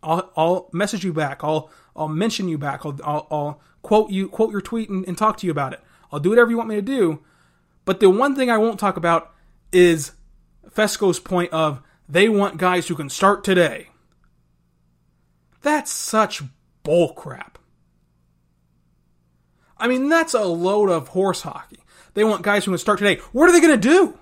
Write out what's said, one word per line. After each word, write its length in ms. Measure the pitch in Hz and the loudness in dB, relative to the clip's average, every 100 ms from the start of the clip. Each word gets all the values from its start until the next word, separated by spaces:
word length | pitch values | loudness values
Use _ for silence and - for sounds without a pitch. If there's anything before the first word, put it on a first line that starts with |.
I'll, 300 | 156 170 185 - | -2 -4 -4 -2
I'll 320 | 165 185 - | 0 0 -4
message 320 | 170 196 208 | -6 -4 -4
you 80 | 185 | -4
back. 320 | 160 143 139 | -4 -4 -6
I'll, 260 | 151 156 151 _ _ - | -4 -4 -6 _ _ -10
I'll 100 | 156 | -6
mention 400 | 156 220 - 185 | -2 -2 -2 -6
you 100 | 156 | -6
back. 280 | 143 135 151 | -6 -8 -10
I'll, 120 | 139 | -10
I'll, 240 | 151 147 - | -6 -6 -4
I'll 320 | 151 147 147 _ _ | -6 -6 -10 _ _
quote 280 | - 214 214 | 0 2 2
you, 200 | 190 190 | -4 -6
quote 220 | - 220 | -2 -2
your 100 | 208 | -2
tweet 280 | - 226 220 | -8 -8 -6
and, 160 | 190 185 | -8 -8
and 120 | 175 | -2
talk 180 | 214 208 | -2 -2
to 60 | 185 | -6
you 60 | |
about 220 | 151 135 | -4 -6
it. 80 | - _ _ _ | -10 _ _ _
I'll 80 | 147 | -4
do 80 | 160 | 2
whatever 200 | 226 233 | 4 4
you 60 | 233 | 2
want 140 | 226 | -4
me 60 | 214 | -6
to 60 | |
do, 400 | 196 269 180 156 _ _ _ _ _ _ | -4 0 0 -2 _ _ _ _ _ _
but 160 | - 190 | -6 4
the 100 | 196 | 4
one 280 | 196 277 277 | 4 0 0
thing 120 | 254 | 0
I 80 | 226 | 2
won't 220 | 220 202 | 0 0
talk 160 | 202 180 | -4 -2
about 380 | 170 165 - _ _ _ _ | 0 0 -2 _ _ _ _
is 400 | 185 175 160 139 - _ _ _ _ - | 4 6 4 -4 -16 _ _ _ _ -12
Fesco's 500 | - 214 - 196 170 | -2 -2 0 -2 -2
point 320 | - 180 175 | -2 -2 -2
of 300 | 160 156 139 _ _ _ | -2 -4 -4 _ _ _
they 220 | 151 214 | 2 4
want 280 | 208 202 165 | 2 0 0
guys 300 | 180 180 165 | 0 0 -4
who 80 | 170 | -8
can 140 | 139 | -8
start 340 | - 196 196 | 0 2 2
today. 460 | 202 180 160 - - _ _ _ _ _ _ _ _ _ _ _ _ _ _ _ _ _ | 0 2 2 -2 -16 _ _ _ _ _ _ _ _ _ _ _ _ _ _ _ _ _
That's 300 | 277 302 294 | -2 -2 -2
such 500 | - - 220 208 - 135 _ _ _ 156 | -10 -4 -2 -2 -4 -14 _ _ _ 0
bullcrap. 680 | 165 165 - - - - - _ _ _ _ _ _ _ _ _ _ _ _ _ _ _ _ _ _ _ _ _ _ | 2 2 -4 -18 -18 -20 -20 _ _ _ _ _ _ _ _ _ _ _ _ _ _ _ _ _ _ _ _ _ _
I 120 | 233 | -2
mean, 180 | 254 277 | 0 2
that's 260 | 330 320 | 2 2
a 120 | 240 202 | 0 0
load 440 | 170 180 208 202 | -2 0 2 2
of 200 | 170 135 | 0 -2
horse 320 | 185 196 180 | -2 -2 -2
hockey. 420 | 151 - - - _ _ _ | -8 -16 -20 -20 _ _ _
They 100 | - | 0
want 200 | 220 196 | 0 0
guys 200 | 202 202 | 0 0
who 80 | 202 | 0
can 60 | 180 | -4
start 220 | - 196 | -2 0
today. 180 | 202 175 - | 0 -2 -4
What 160 | 240 339 | 4 6
are 20 | |
they 80 | 349 | 8
gonna 160 | 320 269 | 6 4
do? 420 | 202 349 359 - | 4 4 4 -2